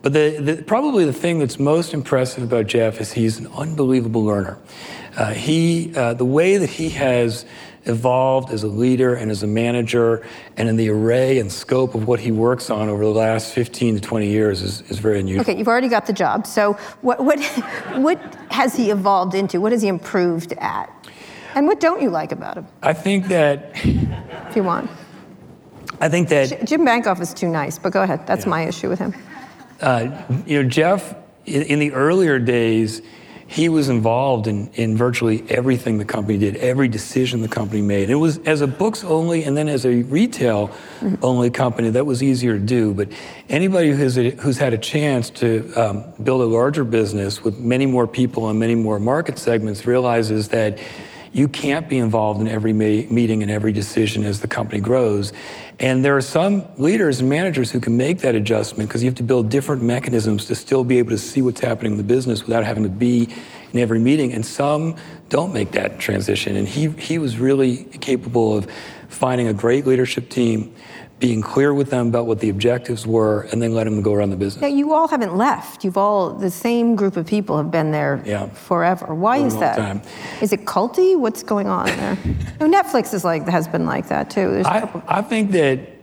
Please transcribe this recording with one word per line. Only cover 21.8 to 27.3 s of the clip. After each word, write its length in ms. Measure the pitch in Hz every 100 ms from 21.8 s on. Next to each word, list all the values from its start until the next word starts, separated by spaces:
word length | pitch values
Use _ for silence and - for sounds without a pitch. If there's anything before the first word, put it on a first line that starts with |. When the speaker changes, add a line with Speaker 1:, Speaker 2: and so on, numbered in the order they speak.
Speaker 2:
don't 200 | 320 359
you 80 | 269
like 200 | 170 160
about 240 | - 50 -
him? 100 | - -
Speaker 1:
I 100 | 147
think 340 | 160 196 196 180
that 440 | 180 151 143 - -
Speaker 2:
If 720 | - - - - - - - -
you 60 |
want. 280 | 190 170 - - - - - - - - - - - -
Speaker 1:
I 80 | 156
think 200 | 170 170
that 180 | 151 131
Speaker 2:
J-, 160 | 147
Jim 200 | 233 311
Bankoff 360 | 302 240 220 180
is 120 | 170